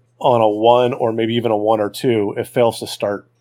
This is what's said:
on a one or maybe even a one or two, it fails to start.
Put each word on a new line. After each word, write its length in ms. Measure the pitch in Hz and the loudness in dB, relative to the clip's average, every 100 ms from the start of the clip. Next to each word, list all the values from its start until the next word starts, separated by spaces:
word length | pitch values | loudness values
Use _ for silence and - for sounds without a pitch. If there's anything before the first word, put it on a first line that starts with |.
| _ - | _ -4
on 220 | 143 120 | 0 2
a 80 | 110 | 2
one 440 | 107 117 120 123 | 2 4 4 4
or 200 | 135 120 | 0 -4
maybe 220 | 113 113 | -2 -2
even 160 | 117 113 | -2 0
a 60 | 104 | 0
one 240 | 107 110 | 0 0
or 100 | 101 | -2
two, 440 | - 135 113 104 120 | -4 -2 0 0 -4
it 100 | 117 | -6
fails 340 | 131 117 - | 0 0 0
to 60 | 110 | -10
start. 420 | - 104 101 - _ | -8 -6 -6 -10 _